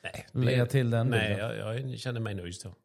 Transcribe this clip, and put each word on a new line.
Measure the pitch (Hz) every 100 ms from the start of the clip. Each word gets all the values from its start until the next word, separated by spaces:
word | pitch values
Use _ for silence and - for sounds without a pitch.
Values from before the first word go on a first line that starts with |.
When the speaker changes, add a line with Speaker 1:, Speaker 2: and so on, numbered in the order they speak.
Speaker 1:
Nej, | - - -
Speaker 2:
lägga | 123 123 123
Speaker 1:
det, | 120
Speaker 2:
till | 139 120
den | 117 123
Speaker 1:
nej, | 117 110
Speaker 2:
bilden? | 98 113 107
Speaker 1:
jag, | 104 117 135
jag | 120
känner | 127 120
mig | 113 98
nöjd | 87 90
så. | 95 -